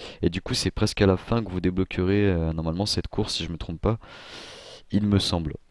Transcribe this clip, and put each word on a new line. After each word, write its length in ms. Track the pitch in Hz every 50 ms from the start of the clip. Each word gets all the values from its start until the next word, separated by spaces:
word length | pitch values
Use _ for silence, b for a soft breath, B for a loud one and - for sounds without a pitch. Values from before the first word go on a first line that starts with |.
| B B B B
et 80 | B 90
du 100 | 85 95
coup 140 | - - 123
c'est 160 | - - 95
presque 320 | - - 107 - - -
à 40 | 101
la 120 | 95 92 92
fin 260 | - - 117 117 107
que 60 | 90
vous 100 | 92 90
débloquerez, 680 | 85 113 92 92 92 - - 92 92 92 101 104 101
euh, 280 | 98 90 82 82 80 80
normalement 320 | 80 80 82 82 90 104
cette 220 | 101 - 90 - -
course 260 | - - 107 - -
si 100 | - 85
je 80 | 80
me 60 | 82 -
trompe 200 | - - 82 -
pas, 200 | - 101 113 - B B B B B B B B B B B B B B B B B -
il 140 | 101 101 104
me 120 | 104 101 95
semble. 400 | - - 95 85 82 - - - _ _